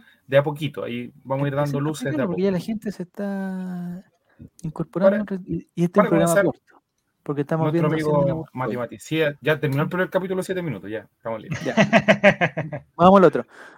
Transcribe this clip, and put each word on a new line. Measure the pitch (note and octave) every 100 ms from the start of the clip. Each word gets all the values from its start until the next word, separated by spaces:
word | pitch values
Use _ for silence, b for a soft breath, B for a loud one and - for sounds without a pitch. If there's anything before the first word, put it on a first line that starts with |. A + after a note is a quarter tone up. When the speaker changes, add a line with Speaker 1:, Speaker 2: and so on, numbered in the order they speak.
| b b _
Speaker 1:
de | C3+
a |
poquito. | C#3+ D3 D3+ - A2+
Ahí | A#2+ B2 -
vamos | B2 C3+ C#3+
a |
ir | C#3
Speaker 2:
Empieza | D3
Speaker 1:
dando | C#3+
Speaker 2:
a |
Speaker 1:
luces | D3 D3+
de | B3+
a |
Speaker 2:
explicarlo, | D4+ A#3
porque | F3+
Speaker 1:
poco. | G3
Speaker 2:
ya |
la | F#3
gente | F3 G#3+ A3
se | -
está | F3 - G3+ G3 F#3+ F#3 F#3 F3+ F3 F3+ - _ _ _ - _
incorporando | D#3 - - E3+ G3 G#3 G#3
Speaker 1:
Para, | F#3+
Speaker 2:
re-, | F#3
y, | E3+ - -
y |
este |
es | F3
un |
Speaker 1:
para | G3+ F3
Speaker 2:
programa | E3 E3+
Speaker 1:
comenzar, | E3+ F3
Speaker 2:
corto, | - _ _ _ _ _ _
porque | - C#3+
estamos | C#3+ D#3+ D#3+
Speaker 1:
nuestro | E3 E3
Speaker 2:
viendo | D#3 D3+
Speaker 1:
amigo | D3
Speaker 2:
haciendo | C#3 - -
Speaker 1:
Mati | B2+ B2+ B2
Mati. | A#2 A2
Sí, | - D#3
ya, | D3+ C#3+
ya | D3 D3+
terminó | D3 C3+
el | E3
primer | F3+ F#3
capítulo, | F#3 F#3 F#3
siete | F3+ F#3
minutos, | E3+ G2+ G2
ya, | A2 G#2 _
estamos | A2+ A2
listos. | - C#3+
Speaker 2:
Ya. | C3+ E3+
Speaker 3:
<laughs> | D#3+ G3+ - - G3+ - E3+ - D#3 C#3+ - -
Speaker 2:
Vamos | F3 G3
al | F3
otro. | C3+ - B B